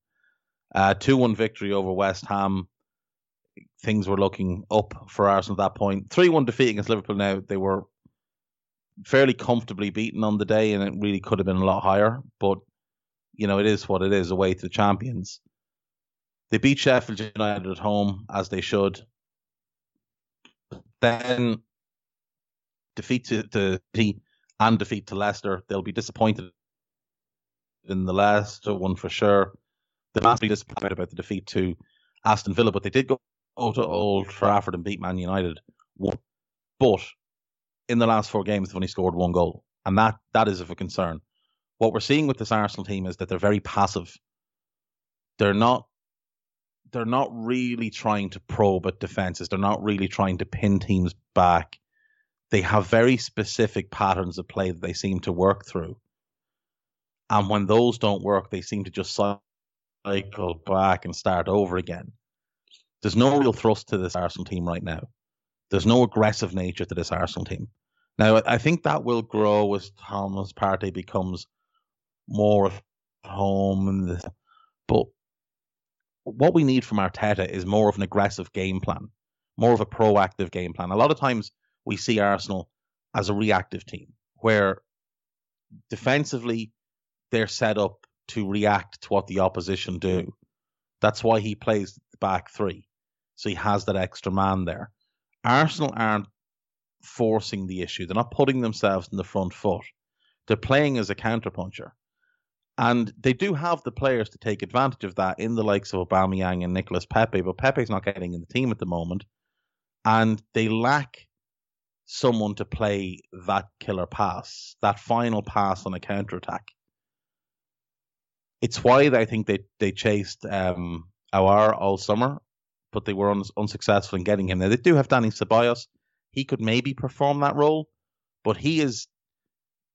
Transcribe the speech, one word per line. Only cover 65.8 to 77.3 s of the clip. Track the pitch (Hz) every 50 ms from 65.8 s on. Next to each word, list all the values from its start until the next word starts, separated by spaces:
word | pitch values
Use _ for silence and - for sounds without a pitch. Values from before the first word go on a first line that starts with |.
| 90
no | 110 117 127
aggressive | 123 101 - 107 104 107 104 - 113 87 90
nature | 95 90 90 87 - 90
to | - 82
this | 87 85 -
Arsenal | 85 87 87 87 - 90 -
team. | - - - - - _ _ _ _ _ _ _ _ _ -
Now, | 107 110 110
I, | 110 -
I | - 120 113
think | 117 151 175 165
that | - 151 147 151
will | - 120 120 117
grow | 113 - - 107 107 104 104 104 104 101 101
as | 98 - 101 - _
Thomas | - - 104 101 98 98 98 98 98 95
Partey | - - 104 98 95 92 104 95
becomes | 87 92 90 - - 98 92 92 92 90 - - _ _ _ _ _ _ _ _ _ _ _ _ _ _ _ -
more | 110 104 104 104 104 101 98
at | 95 98 101 - _ _ _ _ _ _ _ _
home. | - 92 98 98 98 98 98 98 98 98 98 98 98
And | 98 98 92 90
the, | 87 87 87 90 - _ _ _ _ _ _ _ _ _ _
but | - - - - - _ _ _ _ _ _ _ _ _ _ _ _ _ _ _ _ _ _ _ _ _ _ _
what | 123 107 127 135 175
we | 170 165 151
need | 135 131 127 -
from | - 110 104
Arteta | 95 90 - - 107 104